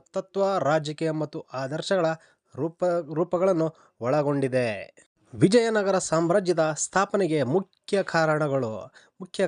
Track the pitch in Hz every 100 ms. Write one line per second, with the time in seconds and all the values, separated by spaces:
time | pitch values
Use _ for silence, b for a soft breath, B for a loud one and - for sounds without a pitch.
0 | - 190 185 196 196 190 139 156 151 147
1 | 160 156 147 156 - 131 135 156 - 190
2 | 160 160 b b _ - 160 - 180 170
3 | 151 156 170 175 190 170 160 - b b
4 | 117 151 143 143 135 127 120 98 - _
5 | _ _ _ 123 190 233 226 214 196 185
6 | - 160 165 196 180 165 156 151 - 185
7 | 196 202 175 151 123 175 185 _ - 196
8 | 180 165 160 151 151 135 120 107 - b
9 | b - 190 -